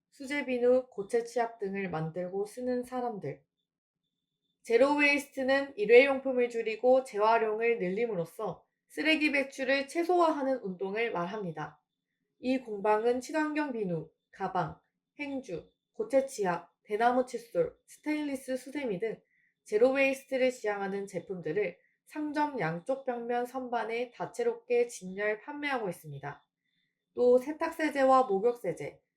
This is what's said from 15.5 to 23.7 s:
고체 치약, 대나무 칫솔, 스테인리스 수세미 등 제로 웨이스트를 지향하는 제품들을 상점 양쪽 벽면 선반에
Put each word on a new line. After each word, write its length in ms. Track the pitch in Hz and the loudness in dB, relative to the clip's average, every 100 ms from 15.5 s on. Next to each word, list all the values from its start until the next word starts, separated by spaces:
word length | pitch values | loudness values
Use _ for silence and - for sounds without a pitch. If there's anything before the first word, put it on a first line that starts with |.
| - - _ _ | -10 -12 _ _
고체 320 | - 214 269 269 | -10 0 2 0
치약, 440 | - 190 165 - _ | -2 -2 -2 -8 _
대나무 420 | - 208 240 254 | -6 2 4 2
칫솔, 500 | 247 233 - 175 160 - _ | 0 -6 -6 -2 -2 -4 _
스테인리스 720 | - 294 302 294 269 262 254 | -10 -6 -4 -4 -6 -6 -8
수세미 420 | 277 294 262 180 | -6 -6 -4 -4
등 160 | 220 185 _ _ _ _ | -6 -8 _ _ _ _
제로 280 | - 208 254 | -4 4 4
웨이스트를 580 | 269 269 262 - 262 254 | 6 2 2 -4 0 2
지향하는 560 | 247 214 202 196 196 196 | 0 -4 -4 -4 -6 -6
제품들을 720 | 180 - 185 156 175 202 - _ _ _ | -8 -8 -8 -4 -2 -2 -6 _ _ _
상점 540 | 311 302 294 294 269 | -8 -4 -2 -2 -2
양쪽 460 | 160 170 170 269 262 | -4 -4 -4 -4 -4
벽면 400 | 240 233 240 247 | -6 -2 -2 -2
선반에 640 | 262 247 | -6 -6